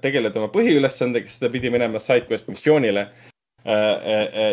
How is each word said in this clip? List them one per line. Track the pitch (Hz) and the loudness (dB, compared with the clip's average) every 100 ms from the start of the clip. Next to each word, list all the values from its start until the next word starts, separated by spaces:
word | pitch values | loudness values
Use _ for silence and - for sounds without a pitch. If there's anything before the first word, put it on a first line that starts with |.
tegeleda | 135 135 110 107 | -2 0 0 -2
oma | 107 | -2
põhiülesandega, | 202 233 147 135 - 123 120 101 | 0 2 2 2 0 -2 -2 -6
sest | - | -6
ta | 120 | -4
pidi | 123 123 | -2 -2
minema | 120 117 110 | 0 0 -4
sidequest | - 123 - 110 - | 0 0 0 -6 -6
missioonile, | 98 151 151 117 101 101 - - _ _ _ 113 | -2 2 4 4 0 -4 -12 -20 _ _ _ -2
äh, | |
äh, | 107 107 98 104 107 | 0 2 0 0 0
äh, | 107 107 107 | 0 -2 -2